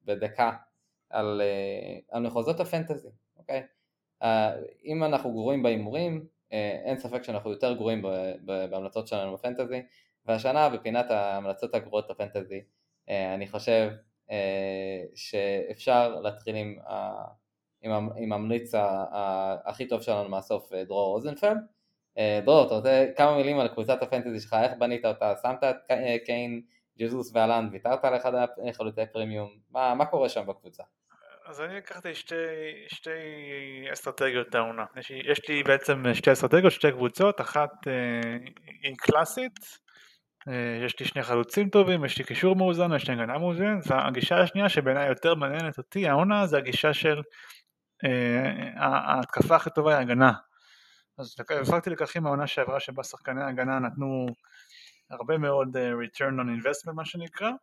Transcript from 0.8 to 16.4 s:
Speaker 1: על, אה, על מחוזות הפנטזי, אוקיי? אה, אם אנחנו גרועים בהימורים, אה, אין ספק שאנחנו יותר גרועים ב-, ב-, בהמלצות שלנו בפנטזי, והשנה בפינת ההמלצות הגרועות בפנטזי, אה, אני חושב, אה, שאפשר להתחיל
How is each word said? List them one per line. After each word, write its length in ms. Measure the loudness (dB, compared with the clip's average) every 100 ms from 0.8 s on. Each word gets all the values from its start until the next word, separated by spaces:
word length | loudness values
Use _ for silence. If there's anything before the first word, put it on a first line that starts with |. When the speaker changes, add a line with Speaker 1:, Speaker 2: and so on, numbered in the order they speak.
| _ _ _
Speaker 1:
על, 320 | -4 -2 0
אה, 560 | 0 -2 -4 -8 -10 -14 _
על 120 | -6
מחוזות 360 | -2 -2 -2 -2
הפנטזי, 500 | -2 -4 -4 -8 -10 _ _ _
אוקיי? 260 | -8 -8 -8 _ _ _ _ _
אה, 320 | 2 2 2 -2 -12 _
אם 180 | -8 -2
אנחנו 300 | 0 0 -2
גרועים 300 | -4 -2 0
בהימורים, 640 | 2 0 -4 -4 -4 -6 -10 _ _
אה, 280 | -4 -4 -4
אין 140 | -4 -6
ספק 240 | -6 -8
שאנחנו 280 | -6 -6 -6
יותר 220 | -2 -2
גרועים 280 | 0 -2 -2
ב-, 320 | -2 -4 -4 -8
ב-, 200 | -6 -6 -4
בהמלצות 380 | -6 -6 -8 -6
שלנו 260 | -6 -6
בפנטזי, 480 | -6 -8 -6 -6 -8 -10 _ _ _
והשנה 440 | -4 -2 2 4 2
בפינת 420 | 2 -2 -2 0
ההמלצות 640 | 0 0 -2 -4 -6 -2
הגרועות 320 | -4 -2 -4 -4
בפנטזי, 520 | -8 -6 -6 -8 -12 -14 _ _ _ -6
אה, 240 | -4 -2
אני 140 | -4 -6
חושב, 440 | -6 2 4 2 -4 _ _ -8
אה, 720 | -4 -2 -2 -4 -4 -6 -8 -12
שאפשר 1040 | -14 -6 -2 -2 -2 -4 -4 4 4 4 0
להתחיל 360 | -6 -6